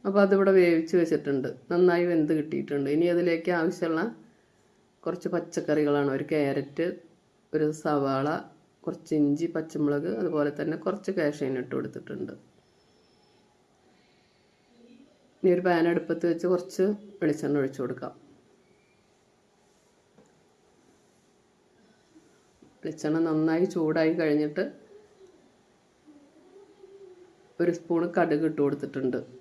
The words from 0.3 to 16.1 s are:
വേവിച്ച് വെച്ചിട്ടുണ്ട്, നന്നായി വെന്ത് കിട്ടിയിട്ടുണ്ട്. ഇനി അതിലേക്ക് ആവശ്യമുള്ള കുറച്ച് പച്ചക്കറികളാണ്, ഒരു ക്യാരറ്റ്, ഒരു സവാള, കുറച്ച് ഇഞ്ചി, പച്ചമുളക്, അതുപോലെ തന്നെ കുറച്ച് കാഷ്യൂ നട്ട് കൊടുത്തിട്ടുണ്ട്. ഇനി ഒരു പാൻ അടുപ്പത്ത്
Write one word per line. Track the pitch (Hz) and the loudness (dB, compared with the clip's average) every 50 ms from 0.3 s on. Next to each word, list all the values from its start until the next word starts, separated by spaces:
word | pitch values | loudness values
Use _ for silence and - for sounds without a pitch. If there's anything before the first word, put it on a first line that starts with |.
| 202 196 196 196 190 190 | 6 6 6 6 8 8
വേവിച്ച് | 180 175 170 160 160 - - 180 | 8 6 4 2 2 2 2 2
വെച്ചിട്ടുണ്ട്, | 165 165 160 147 - 143 139 135 131 131 - - - - | 4 4 0 -2 0 0 -2 -2 -2 -4 -8 -10 -6 -2
നന്നായി | 175 175 180 180 175 175 175 175 | 2 4 6 6 6 4 2 2
വെന്ത് | 175 160 151 151 160 156 | 2 2 2 2 0 0
കിട്ടിയിട്ടുണ്ട്. | 147 156 - 139 - - 143 143 139 135 147 156 | -2 -2 -4 -6 -4 -4 -2 -2 0 0 2 2
ഇനി | 170 175 175 | 2 2 2
അതിലേക്ക് | 175 175 175 165 165 165 180 180 170 | 2 2 2 0 0 0 -2 0 0
ആവശ്യമുള്ള | 160 165 180 - 180 165 160 160 185 233 233 - - - _ _ _ _ _ _ _ _ _ _ _ _ _ _ - | 0 -2 -2 -2 -2 -2 0 -2 -2 -4 -6 -12 -20 -20 _ _ _ _ _ _ _ _ _ _ _ _ _ _ -8
കുറച്ച് | 165 - 180 - 175 165 165 | -6 -6 -4 -6 -4 -4 -4
പച്ചക്കറികളാണ്, | 165 - - 170 156 - 147 151 151 147 143 143 143 139 135 135 | -6 -4 -6 -6 0 0 2 2 2 2 2 2 2 0 -2 -2
ഒരു | 147 147 160 | -2 -2 0
ക്യാരറ്റ്, | 156 143 139 139 143 139 - - - 165 180 180 - - - _ _ _ _ _ _ _ _ - | 0 0 0 0 -2 -6 -6 -4 -4 -4 -4 -4 -8 -18 -20 _ _ _ _ _ _ _ _ -2
ഒരു | 156 156 151 156 156 | 0 0 0 -2 -2
സവാള, | - 165 151 143 139 139 135 135 135 147 165 - - - - _ _ _ _ _ - | -2 0 0 0 0 0 0 0 0 -2 -4 -4 -8 -12 -20 _ _ _ _ _ -10
കുറച്ച് | 170 - - - - 160 151 | -10 -10 -10 -6 -2 0 2
ഇഞ്ചി, | 147 143 143 147 165 165 165 | 2 2 2 0 -2 -4 -4
പച്ചമുളക്, | 160 156 - - 151 151 147 147 143 151 175 214 226 | -6 -6 -6 -4 -2 0 0 0 0 -2 -4 -4 -2
അതുപോലെ | 190 165 160 151 147 147 143 - | -4 -2 0 0 0 0 -2 -4
തന്നെ | 147 156 160 156 - | -6 -6 -6 -4 -4
കുറച്ച് | 190 196 202 - - 196 180 | -6 -6 -4 -6 -6 -4 -2
കാഷ്യൂ | 160 147 147 151 143 131 135 | -2 -2 -2 -2 -4 -4 -4
നട്ട് | 127 123 123 - | -4 -6 -6 -6
കൊടുത്തിട്ടുണ്ട്. | 131 - - - 127 - - - - - - - - - _ _ _ _ _ _ _ _ _ _ _ _ _ _ _ _ _ _ _ _ _ _ _ _ _ _ _ _ _ _ _ _ _ _ _ _ _ _ _ _ _ _ _ _ _ _ - - - - - - _ _ _ _ _ _ | -6 -6 -6 -10 -14 -12 -12 -10 -10 -10 -10 -12 -18 -20 _ _ _ _ _ _ _ _ _ _ _ _ _ _ _ _ _ _ _ _ _ _ _ _ _ _ _ _ _ _ _ _ _ _ _ _ _ _ _ _ _ _ _ _ _ _ -20 -20 -20 -20 -20 -20 _ _ _ _ _ _
ഇനി | _ - 190 175 | _ 2 2 2
ഒരു | 180 180 | 4 2
പാൻ | 185 175 165 165 170 | 2 2 4 2 2
അടുപ്പത്ത് | 170 170 170 - | 2 0 -2 -4